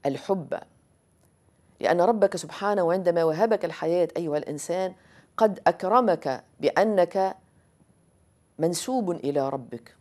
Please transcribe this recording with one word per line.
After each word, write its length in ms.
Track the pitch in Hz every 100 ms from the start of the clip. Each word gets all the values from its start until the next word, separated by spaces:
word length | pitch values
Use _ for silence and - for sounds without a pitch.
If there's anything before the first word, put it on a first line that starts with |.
| 143
الحب، 520 | 135 - 196 139 - - _ _ _ _ _ _ _ _ _ _ _
لأن 200 | - 175
ربك 360 | 180 226 196 175
سبحانه 560 | - - 202 202 170
عندما 320 | 180 175 170
وهبك 400 | 165 156 226 208
الحياة 440 | 170 165 160 175 165 -
أيها 220 | 170 147
الإنسان 560 | - 147 - 175 185 180 _ - _ -
قد 240 | 220 185 -
أكرمك 800 | 175 185 233 240 165 143 131 - _
بأنك 760 | - - 208 202 175 196 190 - _ _ _ _ _ _ _ _ _ _ _ -
منسوب 520 | 160 170 - 262 196
إلى 380 | 170 139 143 135
ربك 480 | 139 120 117 - _